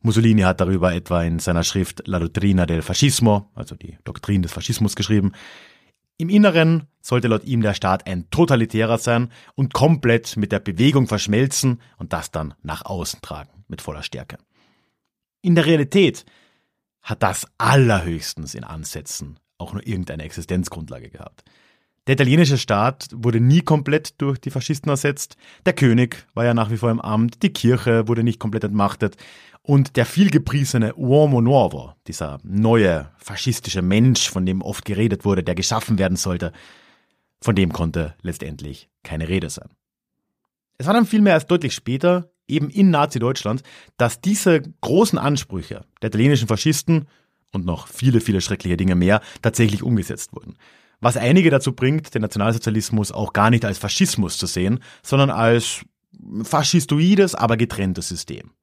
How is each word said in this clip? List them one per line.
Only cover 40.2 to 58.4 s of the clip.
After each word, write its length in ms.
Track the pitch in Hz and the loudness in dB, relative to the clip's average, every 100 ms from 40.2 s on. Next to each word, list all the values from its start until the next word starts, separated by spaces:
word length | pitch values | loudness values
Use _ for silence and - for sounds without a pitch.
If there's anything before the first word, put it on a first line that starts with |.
| _ _ _ _ _ _ | _ _ _ _ _ _
Es 80 | 135 | 2
war 60 | |
dann 120 | 226 214 | 2 4
vielmehr 280 | 214 202 | 4 4
erst 180 | 170 - | 4 2
deutlich 240 | 175 139 - | 0 0 -6
später, 560 | - 131 175 180 170 _ - | -6 0 2 0 -2 _ -4
eben 220 | 151 147 | -4 -2
in 200 | 202 196 | 4 4
Nazi-Deutschland, 720 | 156 147 127 117 131 104 127 - - _ - | 4 0 0 -2 -2 -4 -6 -8 -20 _ -2
dass 240 | 120 - | -2 0
diese 400 | 180 208 185 160 139 - | -2 2 4 2 0 -8
großen 380 | - 156 226 - | 0 4 4 2
Ansprüche 640 | 139 143 - 95 - 104 - _ | 0 -2 -4 -10 -10 -14 -16 _
der 60 | 110 | -4
italienischen 400 | 107 131 139 110 | 2 4 4 0
Faschisten 580 | 107 156 151 - 165 151 _ _ _ _ | 0 0 -2 0 -2 -2 _ _ _ _
und 140 | - 87 | -8 -6
noch 220 | 80 - | -8 -10
viele, 340 | - 131 117 | -2 2 2
viele 200 | 110 98 | 2 -2
schreckliche 360 | - 98 92 85 | -2 -6 -2 0
Dinge 180 | 92 87 | 2 2
mehr 260 | 90 104 - - | 4 2 -2 -4
tatsächlich 420 | 113 - 110 101 | -4 2 0 0
umgesetzt 500 | 123 113 87 - - | -2 -2 -2 -10 -12
wurden. 240 | - - - _ _ _ _ | -16 -20 -20 _ _ _ _
Was 160 | 117 - | -2 0
einige 320 | 120 175 165 | 2 4 4
dazu 240 | 139 135 | 2 0
bringt, 400 | - 127 156 151 | -2 -2 -2 -4
den 80 | 113 | -6
Nationalsozialismus 880 | 107 104 104 113 - 107 - 110 101 | -4 -2 0 0 -2 -4 -2 -2 -2
auch 220 | - 107 | -6 -6
gar 160 | - 107 | 2 4
nicht 140 | 117 110 | 2 0
als 120 | 95 | -6
Faschismus 600 | 98 - 190 - 87 - | -6 0 0 0 -4 -4
zu 100 | 90 | -6
sehen, 320 | 90 92 117 - - | -2 -2 -2 -6 -20
sondern 280 | - 139 139 | -2 2 2
als 560 | 101 113 117 - - - _ _ - - 104 | 2 2 2 0 -10 -16 _ _ -20 -12 -10
faschistoides, 920 | 110 156 151 175 147 147 175 202 190 - | -4 -2 2 0 2 2 4 4 2 0
aber 200 | 117 113 | 0 0
getrenntes 540 | 117 - 95 90 - | 0 -2 -4 -4 -8
System. 420 | 87 - 62 | -10 -12 -16